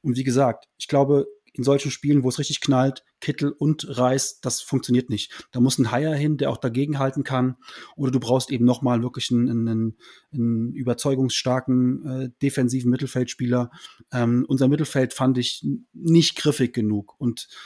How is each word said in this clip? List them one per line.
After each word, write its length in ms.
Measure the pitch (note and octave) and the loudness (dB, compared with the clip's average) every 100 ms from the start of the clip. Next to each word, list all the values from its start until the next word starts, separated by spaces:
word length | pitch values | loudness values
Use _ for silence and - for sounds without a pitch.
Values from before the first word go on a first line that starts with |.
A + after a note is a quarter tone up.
Und 160 | C3+ B2 | -4 -2
wie 60 | |
gesagt, 440 | C3 B2 C3 A2 _ - | 0 2 2 0 _ -16
ich 100 | - | -2
glaube, 400 | C#3+ C#3 C#3+ - - _ | 2 4 2 0 -8 _
in 100 | - | -4
solchen 280 | B2+ C#3 C#3+ | 0 0 0
Spielen, 320 | - C#3+ D3 | -4 2 2
wo 60 | B2+ | 2
es 100 | C#3 | -2
richtig 220 | C#3+ C#3+ | -4 -4
knallt, 420 | - C3 C3+ - _ - | 0 2 2 -2 _ -10
Kittel 300 | - C3+ C#3 | -8 -4 -4
und 340 | - D3+ D3+ - | 0 0 0 -4
Reis, 540 | A#2+ B2+ C3+ - - | 0 2 2 -2 -6
das 200 | B2 - | -6 -6
funktioniert 500 | - C3 - B2 B2 | -4 -2 2 0 0
nicht. 360 | G#2+ - - - | -4 -8 -14 -8
Da 80 | B2+ | 0
muss 180 | B2+ - | 2 2
ein 140 | A2+ | 0
Haier 240 | B2 D#3 D3 | 0 0 0
hin, 220 | D3+ C#3+ | 0 0
der 120 | C3+ | -2
auch 80 | A#2+ | -2
dagegenhalten 680 | B2+ A#2 C#3+ C#3 C3+ C#3+ | -4 -2 -2 -2 -2 -2
kann. 340 | C3+ C3 B2+ B2+ - - - - | -2 0 0 -4 -14 -20 -14 -4
Oder 160 | C3 | 0
du 80 | B2+ | 0
brauchst 320 | A2+ B2+ - | 2 0 0
eben 140 | B2+ B2 | 2 2
noch 160 | B2 | 2
mal 220 | C3 A#2 | 0 0
wirklich 260 | B2 C3 - | -2 -6 -2
einen, 200 | A#2+ B2 | 0 0
einen, 480 | A#2 A2+ A2 A2+ - - - _ | 0 -2 -2 -2 -6 -18 -20 _
einen 400 | A#2+ A#2 A2+ A#2 | -2 0 0 -2
überzeugungsstarken, 1300 | - B2 A#2+ C#3+ C3 C3 - C3+ B2+ B2+ B2+ B2+ C#3 D3+ | -4 -4 -2 0 0 0 0 -2 0 2 2 2 0 -6
äh, 240 | C3 C3 - | -8 -8 -4
defensiven 480 | C#3 C#3+ B2 B2+ B2 | -2 0 0 0 0
Mittelfeldspieler. 800 | B2+ C3+ B2+ B2 - B2 B2 A#2+ - - - _ | 0 -2 -2 -4 -4 0 0 -2 -10 -20 -20 _
Ähm, 340 | B2+ A#2 A#2+ C#3 | -2 2 2 2
unser 200 | C3+ C3+ | 2 2
Mittelfeld 460 | D3 D3 C3+ B2+ | 2 0 0 -2
fand 240 | - C3 B2+ | 0 0 0
ich 240 | A#2+ - | -2 -4
n-, 220 | C#3+ C#3+ - | -6 -6 -10
nicht 420 | - E3 E3 D3 - | -4 4 6 4 2
griffig 380 | D3+ C#3+ B2 | 0 2 0
genug. 400 | B2 G#2+ G#2 G2+ - | 0 0 -2 -4 -4
Und, 280 | B2 A#2 - - | -4 -4 -10 -18